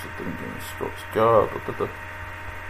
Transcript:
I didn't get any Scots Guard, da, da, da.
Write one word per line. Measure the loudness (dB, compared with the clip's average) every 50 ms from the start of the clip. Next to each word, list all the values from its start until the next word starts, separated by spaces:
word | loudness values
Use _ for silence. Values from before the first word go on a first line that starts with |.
| -8
I | -8 -8 -6
didn't | -6 -6 -6 -6
get | -6 -8
any | -8 -8 -8 -8 -6
Scots | -4 -4 -4 -4 -6 -8 -2 2
Guard, | 6 6 8 8 8 8 6
da, | 2 -4 -6 -6
da, | -2 -2 -2
da. | -2 -2 -6 -10 -10 -10 -10 -10 -10 -10 -10 -10 -8 -8 -8 -8 -8